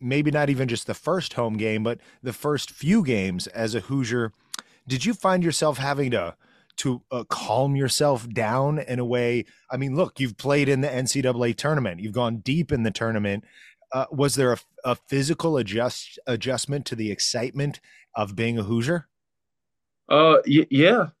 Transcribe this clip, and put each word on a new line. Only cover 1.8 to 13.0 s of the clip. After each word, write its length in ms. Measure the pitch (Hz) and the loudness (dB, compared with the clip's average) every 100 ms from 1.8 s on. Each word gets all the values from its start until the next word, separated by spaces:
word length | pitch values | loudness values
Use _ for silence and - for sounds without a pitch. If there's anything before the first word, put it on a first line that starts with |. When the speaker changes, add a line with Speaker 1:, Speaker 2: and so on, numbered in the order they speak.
Speaker 1:
but 180 | 110 117 - _ | -2 -4 -10 _
the 120 | 127 | -10
first 360 | 110 147 143 - | -6 -2 -2 -4
few 320 | - 143 226 | -4 2 2
games 460 | 147 110 95 90 - | 4 2 0 -4 -6
as 280 | 110 113 113 | -4 -4 -4
a 40 | |
Hoosier, 540 | 95 139 120 123 113 - _ - - _ - | -4 -4 -2 -2 -4 -6 _ -18 -18 _ -6
did 200 | 127 165 | -4 -2
you 80 | |
find 300 | 220 190 185 170 | 0 2 2 2
yourself 320 | 143 156 135 | 0 0 0
having 340 | 139 143 135 | -2 -2 0
to, 240 | 113 85 - _ _ _ - | 0 -2 -8 _ _ _ -8
to, 240 | 139 123 - | -4 -4 -6
uh, 140 | 123 - | -8 -6
calm 480 | - - 110 139 139 | -6 -2 0 2 0
yourself 500 | 131 - 147 127 117 | 0 2 2 0 -2
down 520 | 110 107 123 143 151 | -4 0 0 0 -2
in 200 | 127 123 | -4 -4
a 60 | 120 | -2
way? 400 | 123 120 120 104 _ - | 0 0 0 -4 _ -10
I 60 | 131 | -6
mean, 180 | 135 135 | -4 -2
look, 240 | 160 - | -2 -2
you've 180 | 131 101 | -6 -4
played 300 | 131 143 135 | 0 2 4
in 140 | 135 | 2
the 120 | 139 | 0
N 140 | 127 131 | -2 -2
C 140 | 139 | 0
double 240 | 127 120 120 | 0 2 0
A 80 | |
tournament. 480 | 107 143 151 113 87 | 0 0 0 0 -4
You've 100 | 107 | -6
gone 280 | 110 120 113 | -2 -2 -2
deep 320 | 127 156 156 | -2 0 0
in 100 | 139 | 0
the 80 | 113 | 0
tournament. 540 | - | 0